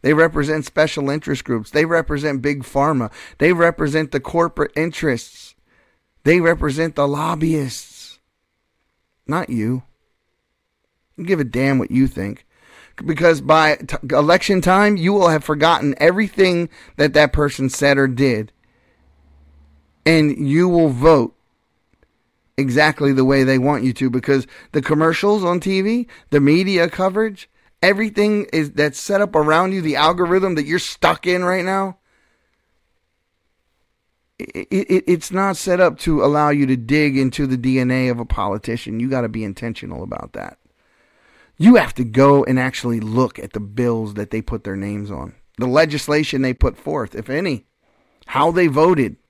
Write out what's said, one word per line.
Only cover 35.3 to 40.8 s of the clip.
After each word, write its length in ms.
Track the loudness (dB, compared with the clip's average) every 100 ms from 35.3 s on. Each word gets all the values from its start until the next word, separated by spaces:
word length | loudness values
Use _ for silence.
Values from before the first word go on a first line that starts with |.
not 260 | -4 -2 -4
set 240 | -2 2
up 180 | 2 2
to 240 | -2 2
allow 260 | 2 2 2
you 160 | 2 0
to 120 | -2
dig 400 | 0 0 2 0
into 280 | -2 -2 -4
the 120 | -2
D 220 | 0 0
N 120 | 0
A 160 | 0 -2
of 120 | -4
a 60 | -4
politician. 760 | -4 -2 -4 -6 -8 -8 -6
You 100 | -4
gotta 200 | -4 -4
be 140 | -6
intentional 600 | -8 -8 -10 -10 -12 -12
about 280 | -12 -12 -12
that. 240 | -14 -16 -18 _ _